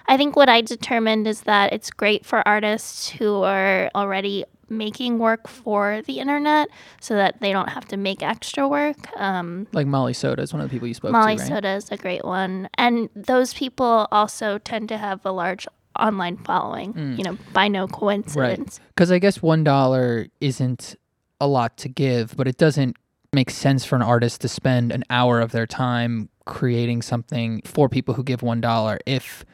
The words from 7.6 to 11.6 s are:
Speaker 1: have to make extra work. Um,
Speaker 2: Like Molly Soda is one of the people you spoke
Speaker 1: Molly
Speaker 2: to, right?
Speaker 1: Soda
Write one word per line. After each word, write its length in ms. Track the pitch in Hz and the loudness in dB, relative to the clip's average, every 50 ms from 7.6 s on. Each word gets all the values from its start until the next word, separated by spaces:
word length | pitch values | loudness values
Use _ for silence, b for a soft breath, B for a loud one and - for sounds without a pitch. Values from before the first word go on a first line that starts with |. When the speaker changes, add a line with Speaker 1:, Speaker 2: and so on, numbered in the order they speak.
| - - | -2 -4
Speaker 1:
have 180 | - 262 - - | -6 -10 -10 -8
to 80 | 196 | -6
make 260 | 196 196 190 196 - 160 | -4 -4 -4 -4 -4 -4
extra 440 | 147 226 - - - - 294 277 | -4 -4 -4 -6 -8 -4 -2 0
work. 300 | 277 285 285 294 302 285 - - - - - | 0 0 0 0 -2 -2 -6 -12 -16 -10 -4
Um, 480 | 202 196 190 180 175 170 175 185 208 - | -4 -2 -2 -2 -4 -6 -8 -10 -8 -4
Speaker 2:
Like 140 | - 156 143 | -2 0 0
Molly 280 | 139 143 135 127 123 123 | 2 2 2 0 0 -2
Soda 280 | - - 135 131 135 | -2 -2 -2 -2 -2
is 100 | 143 139 | -4 -6
one 100 | - 151 | -6 -6
of 80 | 147 131 | -6 -6
the 40 | 127 | -6
people 140 | 117 120 | -6 -6
you 80 | 120 120 | -6 -8
spoke 160 | - - - | -6 -4 0
Speaker 1:
Molly 240 | 240 226 220 220 214 | 2 4 4 4 2
Speaker 2:
to, 80 | 208 196 | 0 -2
right? 40 | |
Speaker 1:
Soda 220 | - - 214 | -4 -4 -2